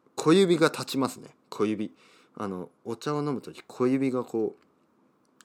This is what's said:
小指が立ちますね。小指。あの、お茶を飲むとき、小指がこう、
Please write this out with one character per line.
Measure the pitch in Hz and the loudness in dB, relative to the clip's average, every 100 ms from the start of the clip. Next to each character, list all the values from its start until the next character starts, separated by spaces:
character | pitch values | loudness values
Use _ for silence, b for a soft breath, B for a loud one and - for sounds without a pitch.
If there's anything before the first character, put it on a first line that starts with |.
| _ - | _ -2
小 | 156 | 4
指 | 180 190 165 | 6 6 6
が | 151 | 2
立 | - | 0
ち | 127 135 | -6 -2
ま | 127 | -2
す | - | -4
ね。 | - _ - | -20 _ -10
小 | - 107 | -2 0
指。 | 107 107 - b b b - | -2 -6 -12 b b b -10
あ | 104 | -8
の、 | 92 87 _ | -8 -10 _
お | - 117 | -12 -8
茶 | 147 | -4
を | 147 | -4
飲 | 147 | -2
む | 123 | -6
と | - | -8
き、 | - - | -18 -12
小 | - 127 | 0 2
指 | 135 135 | 2 0
が | 123 | -2
こ | 120 113 107 - | -2 -2 -2 -4
う、 | _ _ _ _ _ _ _ _ | _ _ _ _ _ _ _ _